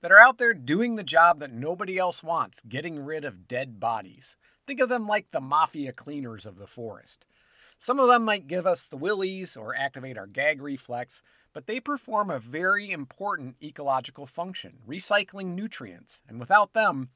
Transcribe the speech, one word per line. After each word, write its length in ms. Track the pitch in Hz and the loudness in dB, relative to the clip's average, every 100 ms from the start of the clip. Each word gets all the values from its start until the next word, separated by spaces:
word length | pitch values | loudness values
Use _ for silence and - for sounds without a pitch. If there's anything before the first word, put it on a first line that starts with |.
that 100 | 175 | 10
are 80 | 196 | 12
out 200 | 240 240 | 12 10
there 160 | 240 208 | 0 -2
doing 400 | 123 156 240 226 | 0 0 0 -2
the 80 | |
job 340 | 143 156 170 160 | 0 6 6 6
that 120 | 143 | -2
nobody 460 | 117 143 175 196 185 | -8 -6 -6 -4 -2
else 240 | 185 160 | -2 -2
wants, 400 | 160 165 113 - 117 | -4 -2 -2 -8 -12
getting 380 | 120 165 156 139 | -8 -8 -10 -8
rid 180 | 156 | -8
of 240 | 147 92 90 | -10 -14 -8
dead 320 | 123 135 107 | -6 -6 -6
bodies. 560 | 113 110 95 76 - - _ _ - | -4 -4 -6 -16 -20 -20 _ _ -12
Think 140 | 269 | -2
of 100 | 254 | 0
them 160 | 247 214 | 0 0
like 240 | 208 - | -2 -2
the 120 | 151 | -8
mafia 520 | 131 147 160 156 139 | 0 0 0 -2 -10
cleaners 540 | 123 - 147 127 107 104 | -10 -14 -12 -10 -12 -16
of 100 | 92 | -18
the 80 | 98 | -20
forest. 600 | - 117 98 - - _ _ _ _ - _ | -14 -14 -14 -18 -20 _ _ _ _ -20 _
Some 220 | - 277 | -2 2
of 80 | 254 | 6
them 160 | 247 | 6
might 240 | 226 208 139 | 4 -2 -2
give 180 | 180 185 | -2 0
us 220 | 175 - | 0 -2
the 100 | 139 | -6
willies 580 | 160 202 190 190 185 - | -4 -2 -2 -4 -6 -6
or 200 | 110 127 | -6 -6
activate 420 | 139 135 131 117 | -6 -6 -12 -12
our 80 | 101 | -12
gag 340 | 101 143 151 | -2 0 0
reflex, 600 | 143 139 - 120 123 - _ _ _ | -6 -10 -8 -10 -8 -12 _ _ _
but 140 | - 143 | -18 -8
they 120 | 240 | -8
perform 500 | 254 285 - 220 202 | -6 -8 -2 -2 0
a 80 | 143 | -4
very 540 | 113 147 185 202 202 | -6 -4 0 0 -2
important 640 | 175 135 - 202 185 131 127 | -10 -10 -8 -6 -6 -8 -14
ecological 600 | 151 - 143 131 123 - 139 | -18 -8 -2 -2 -4 -16 -16
function, 540 | - 175 185 - - 107 | -10 -10 -10 -16 -20 -14
recycling 680 | 160 - 202 196 196 190 175 | -4 0 0 -2 -8 -8 -8
nutrients, 680 | 214 - 117 85 - - _ | -8 -10 -16 -16 -20 -20 _
and 100 | 117 | -16
without 360 | 120 202 202 | 2 4 4
them 360 | 226 214 143 131 | 2 0 0 -8